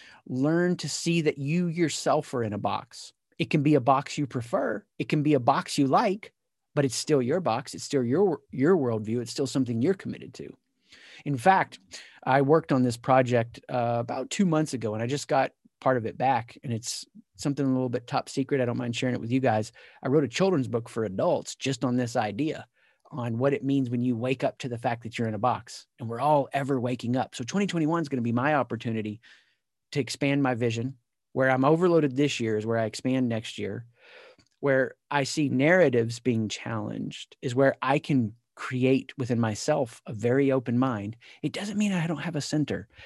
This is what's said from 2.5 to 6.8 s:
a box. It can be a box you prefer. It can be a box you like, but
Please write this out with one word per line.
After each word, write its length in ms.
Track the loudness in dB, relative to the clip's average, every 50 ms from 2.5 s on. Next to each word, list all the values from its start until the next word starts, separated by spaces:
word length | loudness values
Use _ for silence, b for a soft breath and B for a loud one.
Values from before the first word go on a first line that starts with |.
| -2
a 60 | -2
box. 560 | -2 -4 -4 -4 -8 -12 -18 -20 -20 -20 -20 _ _ _ _ -6
It 100 | -2 0
can 140 | 0 2 4
be 140 | 4 4
a 40 | 4
box 380 | 4 4 2 2 2 -2 -4 -6
you 80 | -6
prefer. 580 | -4 -4 -6 -4 -2 -2 -2 0 -2 -2 -4 -8 _ _ -8
It 100 | -4 -2
can 140 | 0 0 2
be 100 | 4 2
a 80 | 4
box 380 | 4 4 2 2 0 -2 0 2
you 80 | 2
like, 480 | 4 4 4 2 2 0 -4 -8 -14 _ _ _ _ _ _ _ _ _
but 100 | 0